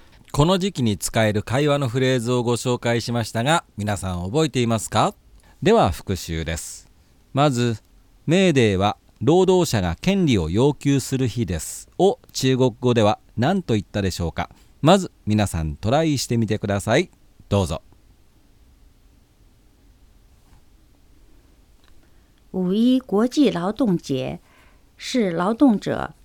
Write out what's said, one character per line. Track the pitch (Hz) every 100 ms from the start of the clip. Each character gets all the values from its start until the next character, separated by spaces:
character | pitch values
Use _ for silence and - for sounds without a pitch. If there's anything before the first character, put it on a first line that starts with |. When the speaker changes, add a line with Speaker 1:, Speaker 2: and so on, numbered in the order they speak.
| - - -
Speaker 1:
こ | -
の | 160 190
時 | 196
期 | 160
に | 117 98
使 | - 113 110
え |
る | 104
会 | - 127 147
話 | 143
の | 131
フ | 131
レ | 131 127
ー |
ズ | 113
を | 123
ご | 120 120
紹 | 127 120
介 | 120 117
し | 120
ま | 120
し | 110
た | 113
が、 | 131 170 - -
皆 | 104 98
さ | 95
ん | 90
覚 | 92 139
え | 156
て | 127
い | 117
ま | 110
す | -
か？ | 107 170 - _ - - -
で | 160
は | 226 120
復 | - - 90
習 | - 82
で | 80 80
す。 | - - - _ _ _ _
ま | 135 151
ず、 | 120 120 110 _ - _ _ -
メ | 180 185
ー |
デ | 139 110
ー | 92
は | 104 - _ -
労 | 113 180 185
働 | 185 170
者 | 110
が | 87 82
権 | 180 196 160
利 | 104
を | 78
要 | 98 143
求 | 143 143 139
す | - 131
る | 127
日 | 120 95
で | 82
す | - - - -
を | 190 - -
中 | - 131 127
国 | 127 110
語 | 123
で | 117
は | 107 - _ -
何 | 135 196
と | -
言 | 107
っ | -
た | 104
で | 95
し | -
ょ | 82
う |
か？ | - - - _ -
ま | 147 196
ず | 180 _
皆 | 104 107 98
さ | 82
ん | 78 71
ト | 104
ラ | 147
イ | 160 135
し | -
て | 120
み | 104
て | 107
く | 98
だ | 101
さ | 110 135
い。 | 190 _ _ _ -
ど | 101
う | 85
ぞ。 | 80 _ _ _ _ _ _ _ _ _ _ - _ _ _ _ _ _ _ _ _ _ _ _ _ _ _ _ - _ _ _ _ _ - - - _ _ _ _ _ - _ - _ _ -
Speaker 2:
五 | 185 180
一 | 208 240 254
国 | - 196 247
际 | 311 240
劳 | 170 180
动 | 220 240 170
节 | - 131 131 160 _ _ - _ _ -
是 | - 254 196
劳 | 165 185
动 | 226 285 202
者 | 151 92 65 -